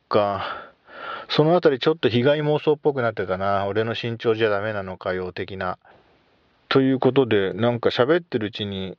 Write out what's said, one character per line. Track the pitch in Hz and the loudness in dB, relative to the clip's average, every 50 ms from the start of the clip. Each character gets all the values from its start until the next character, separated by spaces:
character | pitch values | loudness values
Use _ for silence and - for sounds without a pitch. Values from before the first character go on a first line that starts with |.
| _ - | _ 0
か。 | - 107 104 101 98 95 87 - - - - - _ _ _ - - - - - - - - - | 0 2 2 2 0 -4 -6 -8 -10 -12 -14 -18 _ _ _ -20 -18 -16 -14 -12 -12 -12 -10 -2
そ | - - 151 | 2 2 4
の | 160 175 | 4 4
あ | 175 | 4
た | 165 156 | 4 4
り | 135 123 | 2 2
ち | - | 2
ょ | 160 | 0
っ | 160 - | 0 2
と | - 117 | 2 2
被 | 107 120 | 2 4
害 | 120 143 147 156 | 4 4 4 2
妄 | 151 147 151 143 | 2 0 0 0
想 | - 160 | 2 0
っ | 147 147 | 0 2
ぽ | - 156 139 | 0 0 0
く | 131 | 0
な | 120 113 | 0 -2
っ | 110 | -2
て | - 95 | -2 -4
た | 92 92 | -4 -2
な。 | 92 98 101 101 98 98 | -2 0 0 0 0 0
俺 | 98 98 110 110 | 0 0 -2 -2
の | 117 110 - | -2 -2 -6
身 | - 117 117 | -6 -6 -6
長 | 113 - 117 110 | -2 0 0 2
じ | 110 113 | 2 2
ゃ | 107 | 0
ダ | 101 98 | 0 0
メ | 104 110 | -2 -4
な | 107 101 | -6 -6
の | 95 92 92 | -6 -8 -10
か | - - 95 | -8 -6 -4
よ、 | 92 92 92 90 | -4 -4 -4 -6
的 | 92 - 95 92 98 92 | -8 -8 -10 -10 -8 -8
な。 | 92 90 92 - _ - - _ _ _ _ _ _ _ _ _ _ _ _ _ _ - | -6 -6 -8 -8 _ -20 -20 _ _ _ _ _ _ _ _ _ _ _ _ _ _ 0
と | - 135 | 2 2
い | 135 135 135 | 2 2 2
う | 127 | 2
こ | - 131 | 2 2
と | 127 139 131 | 2 2 2
で、 | 110 110 101 95 92 | 2 2 0 0 0
な | 87 95 117 120 | -2 -2 0 0
ん | 123 113 | 0 0
か | - 98 | 0 0
喋 | - - 120 135 165 180 | 2 2 2 2 2 0
っ | |
て | 170 - - 113 | 0 -4 -6 -4
る | 107 | -4
う | 101 | -6
ち | - - 104 | -6 -6 -8
に | 101 98 95 95 92 - | -6 -6 -6 -8 -8 -10